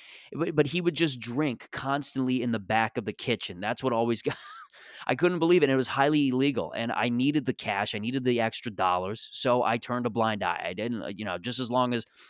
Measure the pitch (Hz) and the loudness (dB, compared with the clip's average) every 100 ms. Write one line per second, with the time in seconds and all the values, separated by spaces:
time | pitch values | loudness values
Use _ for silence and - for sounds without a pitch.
0 | - - - 139 170 151 143 175 175 151 | -20 -20 -12 -4 0 0 0 0 0 0
1 | 165 127 113 123 151 113 - - 135 143 | 0 -2 -4 -2 -2 -4 -8 -8 -2 -2
2 | 135 135 127 127 120 113 95 110 110 123 | -2 -2 0 0 0 -2 0 2 2 -2
3 | 101 - - 110 - 87 104 123 131 117 | -6 -4 -2 -2 -4 -6 -4 -2 0 2
4 | 117 113 117 - - - - - - - | 2 0 -2 -6 -12 -18 -20 -20 -20 -6
5 | - 127 175 175 165 180 139 131 123 139 | -2 2 2 4 6 6 6 4 2 2
6 | 143 151 139 127 143 117 80 - 117 101 | 4 4 4 4 2 0 -4 -4 -2 0
7 | 120 120 139 147 127 - - 98 104 110 | 0 2 2 2 0 -4 -2 -2 -2 -2
8 | 113 135 123 117 113 - 120 95 92 90 | -4 0 2 2 0 -2 -8 0 2 2
9 | 95 110 - - 127 123 - 117 - 123 | 0 -6 -10 -4 2 2 2 0 -2 -4
10 | 120 113 110 104 90 82 85 95 117 113 | -2 0 0 0 -2 -2 -6 -4 -4 -4
11 | 71 101 101 90 113 120 117 123 123 120 | -6 -6 -6 -6 -4 -4 0 2 2 0
12 | - - | -4 -14